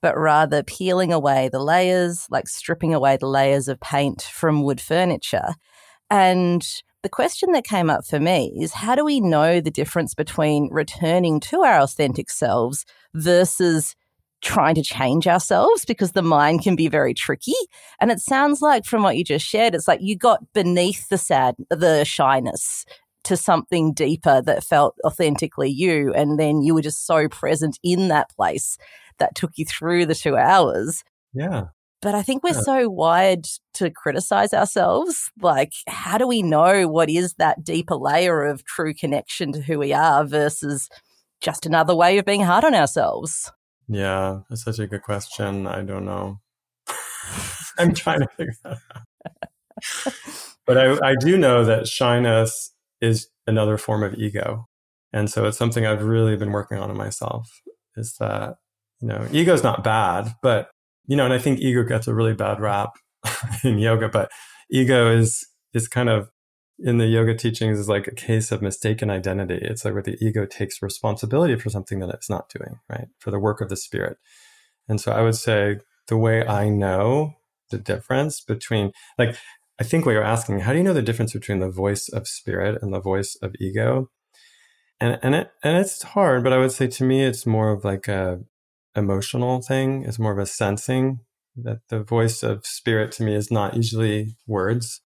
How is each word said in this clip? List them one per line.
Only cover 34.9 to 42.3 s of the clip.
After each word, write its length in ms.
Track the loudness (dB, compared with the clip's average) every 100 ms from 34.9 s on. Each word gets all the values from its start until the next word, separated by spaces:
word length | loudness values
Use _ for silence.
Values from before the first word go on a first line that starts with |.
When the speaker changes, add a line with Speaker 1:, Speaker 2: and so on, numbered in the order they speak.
| 2 0 -4 -8 _
Speaker 1:
Like, 360 | 2 2 0 -4 -12
how 300 | -12 -4 0
do 100 | 2
we 140 | 2
know 480 | 2 4 6 6 4
what 220 | 2 2
is 240 | 2 -2
that 280 | 0 0 0
deeper 320 | -2 -4 -2
layer 480 | -2 0 2 4 2
of 220 | 0 -4
true 300 | -8 -6 -4
connection 580 | -4 -2 -2 -4 -6 -6
to 80 | -6
who 180 | -4 -2
we 140 | 0
are 320 | 2 4 4
versus 640 | 2 2 0 -2 -6 -6 -8 -14 _ _ _ _
just 240 | -6 -6 0
another 280 | 2 4
way 220 | 4 4 4
of 80 |
being 160 | 2